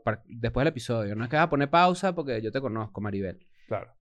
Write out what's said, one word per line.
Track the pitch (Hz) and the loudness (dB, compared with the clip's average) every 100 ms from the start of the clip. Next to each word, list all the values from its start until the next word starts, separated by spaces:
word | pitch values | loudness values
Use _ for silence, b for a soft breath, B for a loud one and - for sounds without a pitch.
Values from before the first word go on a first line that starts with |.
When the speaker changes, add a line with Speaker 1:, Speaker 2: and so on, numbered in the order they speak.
Speaker 1:
para, | - 107 - | -4 -4 -6
después | 120 117 123 | -6 -4 0
del | 151 | 0
episodio. | 123 117 113 101 107 | 0 -2 -2 -2 -4
No | |
es | 120 | 0
que | 151 | 2
vas | 165 | 4
a | |
poner | 143 139 | 2 4
pausa | 170 180 180 196 | 6 6 4 0
porque | 175 139 113 | -2 -2 -4
yo | 110 | -2
te | 135 | -4
conozco, | 135 110 107 - | -4 -4 -6 -6
Maribel. | 104 98 95 87 - _ - | -6 -4 -4 -8 -16 _ -8
Speaker 2:
Claro. | 101 - _ | -6 -6 _